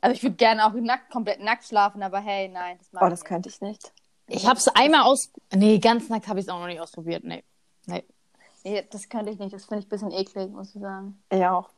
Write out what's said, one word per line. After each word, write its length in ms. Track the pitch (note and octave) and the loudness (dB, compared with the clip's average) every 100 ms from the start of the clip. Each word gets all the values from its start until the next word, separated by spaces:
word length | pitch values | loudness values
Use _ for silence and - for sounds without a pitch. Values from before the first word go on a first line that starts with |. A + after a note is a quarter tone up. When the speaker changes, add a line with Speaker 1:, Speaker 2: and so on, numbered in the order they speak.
Speaker 1:
Also 140 | G3 | 0
ich 80 | B3+ | 0
würd 140 | B3+ F3+ | -2 2
gerne 300 | A3+ A3 G#3+ | 4 4 2
auch 60 | |
nackt, 380 | A3 A#3 B3+ _ | 0 -2 -4 _
komplett 300 | B3 G#3+ - | -8 -4 -4
nackt 240 | G3+ A#3 | -2 -4
schlafen, 380 | - G#3+ G3+ G3+ | -2 2 2 0
aber 180 | G3 F#3+ | -6 -6
hey, 280 | G#3 G3 F#3+ | -4 -6 -6
nein, 280 | F#3 F3+ F3+ | -8 -10 -12
das 140 | _ | _
mag 100 | F#3 | 0
Speaker 2:
Oh, 40 | F3+ | 0
Speaker 1:
ich 40 | |
Speaker 2:
das 100 | F3 | 0
Speaker 1:
nicht. 80 | - | -6
Speaker 2:
könnte 200 | F3 F#3 | -8 -8
ich 120 | - | -10
nicht. 320 | G3 G#3+ - _ _ _ _ | -12 -12 -20 _ _ _ _
Speaker 3:
Ich 160 | A#3 A3+ | -2 2
hab's 220 | B3+ - | 4 4
einmal 340 | G#3+ C#4 D#4 | 4 6 6
aus-, 260 | B3 C4+ - - _ | 6 4 0 -12 _
nee, 240 | F#3+ G#3 G#3+ | 4 6 6
ganz 320 | A3+ A#3 A3+ | 6 2 0
nackt 180 | A3 - | -8 -6
hab 80 | G3 | -8
ich's 140 | F#3+ | -6
auch 100 | F3+ | -8
noch 60 | F3 | -8
nicht 140 | F3 | -10
ausprobiert, 440 | E3 - E3 E3 | -12 -12 -8 -8
nee. 180 | - E3+ - _ _ _ - | -8 -14 -14 _ _ _ -10
Nee. 180 | F3 - _ _ _ _ _ | -10 -10 _ _ _ _ _
Speaker 1:
Nee, 220 | F#3+ G3+ - | -8 -8 -8
das 180 | G#3 - | -14 -10
könnte 220 | A#3 G#3 | -8 -8
ich 60 | G#3 | -8
nicht, 160 | G3 | -12
das 100 | G3 | -12
finde 160 | - G#3 | -10 -10
ich 60 | G3 | -8
ein 20 | |
bisschen 220 | G#3 G3+ | -8 -6
eklig, 380 | E3+ F#3+ - F#3+ | -6 -6 -6 -10
muss 240 | G3+ G3 | -10 -16
ich 60 | G#3 | -12
sagen. 400 | G3 F#3+ G3 G3 _ | -12 -12 -14 -18 _
Speaker 2:
Ja, 240 | F#3+ F3+ F3+ | 2 2 2
auch. 140 | F#3 | -2